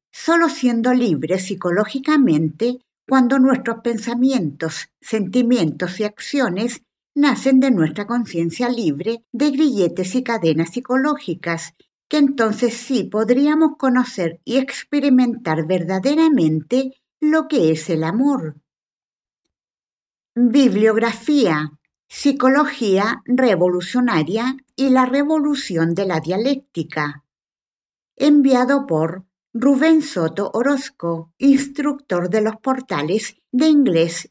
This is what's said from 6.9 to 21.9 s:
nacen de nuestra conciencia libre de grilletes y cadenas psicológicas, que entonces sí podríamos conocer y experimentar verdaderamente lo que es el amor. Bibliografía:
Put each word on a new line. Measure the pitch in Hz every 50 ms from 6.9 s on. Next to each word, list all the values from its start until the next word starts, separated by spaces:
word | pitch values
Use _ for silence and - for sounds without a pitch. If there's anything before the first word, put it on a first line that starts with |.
| _ _ _ _ _
nacen | 285 285 277 - - - 269 269 262
de | 262 269
nuestra | 233 175 160 - - 202 -
conciencia | - 240 240 226 - - 165 170 165 165 - 247
libre | 240 247 233 208 160 139 143 175 214 233 226 - _
de | - 214 294 294
grilletes | 294 269 311 285 220 202 180 175 - - 185 185 -
y | 254 254
cadenas | - 233 220 170 165 160 156 - -
psicológicas, | - 247 - - 247 262 262 - 277 - - - 214 - - 170 170 165 - - - _ _ _ _ _ _ _
que | -
entonces | 302 285 269 277 - 226 214 208 208 247 226 233
sí | - - - 269 220 -
podríamos | 185 - 214 226 202 247 269 285 302 302 320 320 302 311
conocer | - - 262 247 254 247 - - - 175 165 160 - _
y | - 226
experimentar | 262 262 262 - - - - 294 294 262 285 262 254 254 240 226 - - 165 156 160 156
verdaderamente | 160 185 185 170 165 190 190 190 269 294 320 330 320 294 208 165 156 156 156 - - 247 262 269 262 - _ _ _ _ _
lo | 302 302 311 320 277
que | - 311 254 170 156
es | 160 160 - -
el | 170 160 160
amor. | 165 185 226 269 285 277 208 165 156 143 - _ _ _ _ _ _ _ _ _ _ _ _ _ _ _ _ _ _ _ _ _ _ _ _ _ _ _ _ _ _ _ _ _ _ _
Bibliografía: | 233 247 240 220 285 269 226 185 208 214 220 214 226 233 226 226 - - - 294 285 233 175 156 151 156 151 - _ _ _